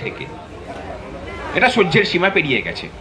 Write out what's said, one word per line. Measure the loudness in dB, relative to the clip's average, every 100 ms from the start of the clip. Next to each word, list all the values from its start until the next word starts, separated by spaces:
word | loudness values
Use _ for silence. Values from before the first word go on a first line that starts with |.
থেকে। | -8 -6 -10 -12 -12 -12 -12 -10 -10 -10 -10 -10 -10 -8 -2 2
এটা | 4
সহ্যের | 6 6 4 4
সীমা | 4 4
পেরিয়ে | 4 2 0
গেছে। | 0 -6 -10 -12